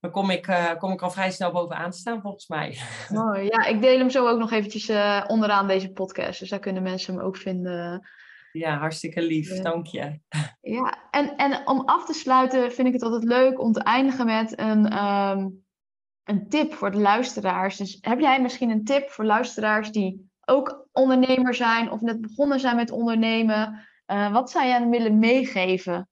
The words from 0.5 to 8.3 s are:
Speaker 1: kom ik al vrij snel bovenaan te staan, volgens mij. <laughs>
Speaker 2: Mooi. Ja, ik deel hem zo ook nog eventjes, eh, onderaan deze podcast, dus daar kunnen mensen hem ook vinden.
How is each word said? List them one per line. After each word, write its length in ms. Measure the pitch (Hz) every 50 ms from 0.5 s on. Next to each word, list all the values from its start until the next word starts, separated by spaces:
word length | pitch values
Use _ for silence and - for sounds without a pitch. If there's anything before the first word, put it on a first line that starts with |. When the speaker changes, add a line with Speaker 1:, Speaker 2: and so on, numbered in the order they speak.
| 190 175 170 170 165
Speaker 1:
kom 160 | 165 - 190 190
ik 100 | 180 -
al 80 | 180
vrij 200 | 175 190 190 185
snel 220 | 185 - 190 175 170
bovenaan 380 | 175 175 160 160 151 160 175
te 80 | 180 -
staan, 220 | - 240 233 226
volgens 260 | 196 202 196 - -
mij. 300 | _ 165 151 - - - - - - -
<laughs> 120 | - - - 208 214 226
Speaker 2:
Mooi. 200 | 220 208 196 196
Ja, 200 | 202 220 226 -
ik 160 | - 226 214
deel 180 | 214 262 254 262
hem 120 | 254 254
zo 180 | 254 277 247 240
ook 100 | 233 226
nog 140 | 226 220 226
eventjes, 360 | 220 208 208 - 214 - -
eh, 360 | 220 208 202 208 202 202 202
onderaan 420 | - 214 220 214 208 208 196 196 196
deze 240 | 190 190 190 190 -
podcast, 480 | - 190 190 - - 180 - 185 -
dus 80 | 190 190
daar 100 | 208 196
kunnen 240 | 196 202 190 185 185
mensen 320 | 185 185 185 - - 185
hem 100 | 180 -
ook 120 | 190 190
vinden. 720 | - - 196 185 180 180 180 180 170 175 175 175 185 180 - - - - -